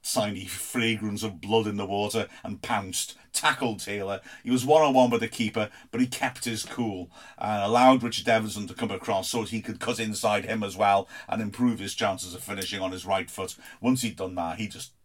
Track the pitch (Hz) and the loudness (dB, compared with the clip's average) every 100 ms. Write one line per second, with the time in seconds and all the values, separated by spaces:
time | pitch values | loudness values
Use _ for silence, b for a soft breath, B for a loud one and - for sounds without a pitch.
0 | - 113 104 95 98 98 - 123 113 110 | -2 0 0 -4 -8 -10 -6 0 0 0
1 | 107 104 110 90 101 113 104 104 101 143 | -4 -4 -6 -8 2 2 2 -2 -2 0
2 | 208 226 - B - - - 110 98 - | 0 -2 -4 B -12 -10 -4 -4 -2 -6
3 | - - b - 151 143 127 101 - 104 | -6 -10 b 0 0 2 -2 -4 -6 -6
4 | 98 98 B B 117 127 123 156 151 131 | -4 -6 B B 0 0 6 6 8 6
5 | 123 117 113 - 107 107 107 B B 120 | 6 4 -2 -2 -2 0 -4 B B -2
6 | 127 - 127 - 120 110 - - 113 92 | 0 0 -4 -4 -6 -6 -6 -4 -4 -4
7 | 87 B B B 104 107 101 120 131 131 | -10 B B B -2 0 4 8 8 8
8 | 117 - - 110 107 104 95 - 113 95 | 2 -2 2 2 2 -6 -10 -6 -4 -4
9 | - 98 - 120 104 113 110 101 - 113 | -2 -2 0 -4 -4 -6 -6 -6 -4 -2
10 | 107 104 110 104 104 110 101 92 104 98 | -4 0 2 0 0 -4 -4 2 4 4
11 | - B B 110 107 104 123 113 98 - | 2 B B -4 -4 2 2 2 -6 -2
12 | 107 92 90 90 - 101 98 101 92 92 | -2 -2 -8 -12 -8 -6 -6 -4 -4 -6
13 | 92 95 87 - 95 - B B 117 127 | -2 -2 -2 -8 -8 -8 B B 2 2
14 | 120 95 92 90 82 82 107 78 - _ | 0 -4 -6 -4 -4 -4 -8 -8 -16 _